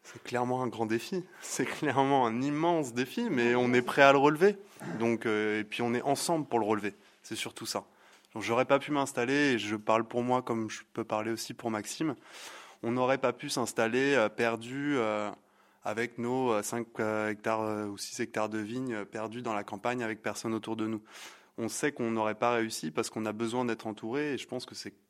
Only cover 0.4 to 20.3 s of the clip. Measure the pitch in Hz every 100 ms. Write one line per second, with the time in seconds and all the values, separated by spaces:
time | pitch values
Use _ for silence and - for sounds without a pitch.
0.4 | 123 127 127 107 113 117 - 190 170 -
1.4 | - - 131 - 151 131 135 139 120 117
2.4 | 139 147 170 170 135 117 135 - 240 139
3.4 | 120 123 123 123 123 151 139 139 143 151
4.4 | 190 202 - - - - 117 113 117 107
5.4 | 107 107 107 - 120 120 135 139 - 165
6.4 | 139 120 107 107 101 - - _ - 110
7.4 | 117 - 113 101 - _ - - _ 110
8.4 | 101 117 127 139 143 147 135 - 120 139
9.4 | 147 120 104 107 107 110 113 123 123 127
10.4 | 123 113 110 - - - 110 107 110 113
11.4 | - 127 117 107 101 - 160 120 - -
12.4 | - - - - 117 123 127 135 131 123
13.4 | 147 131 113 - 113 120 139 139 107 -
14.4 | 117 113 117 135 143 139 113 107 104 -
15.4 | _ _ _ _ - 107 117 120 117 131
16.4 | 127 107 101 120 113 - 110 107 107 107
17.4 | 113 110 110 107 104 101 - - 117 -
18.4 | 107 107 104 123 131 107 98 110 107 117
19.4 | 120 107 104 104 120 123 113 107 113